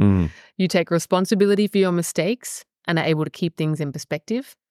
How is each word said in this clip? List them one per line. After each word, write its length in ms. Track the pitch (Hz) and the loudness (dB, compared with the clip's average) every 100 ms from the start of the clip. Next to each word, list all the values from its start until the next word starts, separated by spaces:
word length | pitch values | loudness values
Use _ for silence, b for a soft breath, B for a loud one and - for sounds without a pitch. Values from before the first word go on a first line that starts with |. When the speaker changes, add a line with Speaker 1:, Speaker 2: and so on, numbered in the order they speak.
Speaker 1:
Mm. 300 | 101 95 80 B B B | 4 4 2 B B B
Speaker 2:
You 120 | 180 | 0
take 220 | 185 170 | 0 0
responsibility 760 | 170 - 185 190 202 202 202 208 | -2 0 0 2 2 2 2 2
for 100 | 202 | 2
your 160 | 185 | 2
mistakes 720 | 175 165 - 170 247 - - - _ - | 0 -2 -2 -2 -4 -8 -14 -16 _ -4
and 120 | 165 | 0
are 60 | |
able 200 | 156 156 | 0 0
to 60 | 151 | -2
keep 280 | - 170 - | -4 -6 -2
things 200 | 156 156 | -4 -2
in 140 | 147 | -6
perspective, 640 | 135 - 151 - 233 277 - _ | -8 -8 -8 -4 -6 -6 -16 _